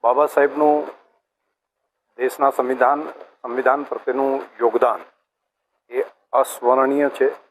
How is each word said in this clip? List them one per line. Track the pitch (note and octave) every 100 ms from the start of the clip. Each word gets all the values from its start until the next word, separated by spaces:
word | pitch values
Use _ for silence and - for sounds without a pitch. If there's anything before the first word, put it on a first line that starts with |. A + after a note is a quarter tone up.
બાબા | A2+ B2 D3
સાહેબનું | - C#3+ C#3 D3+ D3+ D3+ - _ _ _ _ _ _ _ _ _ _ _ -
દેશના | B2+ - C#3 C3+
સંવિધાન, | B2+ C3 B2+ D3 D#3 - - _
સંવિધાન | A#2+ B2 B2+ C#3 C#3
પ્રત્યેનું | A#2 - C3 C#3 C3+ - -
યોગદાન | A#2 A#2 B2 F2+ - _ _ _ _ _ _ _ _
એ | A#2+ - _ _ C3
અસ્મરણીય | C3 - B2 C3 C3+ C#3 C#3+ -
છે. | C3 - _